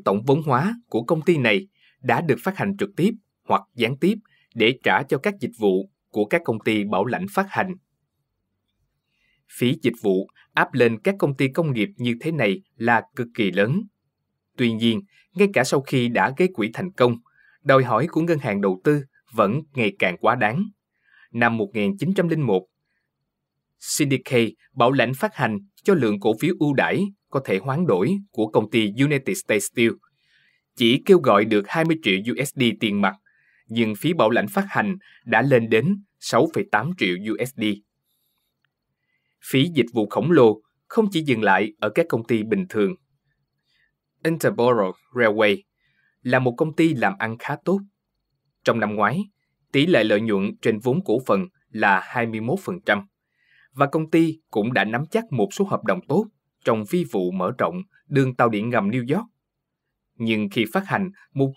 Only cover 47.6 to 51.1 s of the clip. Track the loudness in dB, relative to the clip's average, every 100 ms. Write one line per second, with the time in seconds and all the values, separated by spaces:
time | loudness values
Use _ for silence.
47.6 | -2 -2 -4 _ _ _ _ _ _ _
48.6 | -2 0 -2 0 0 -2 -8 _ _ _
49.6 | _ 0 2 4 4 2 2 -2 -2 -4
50.6 | -4 -2 -2 -4 0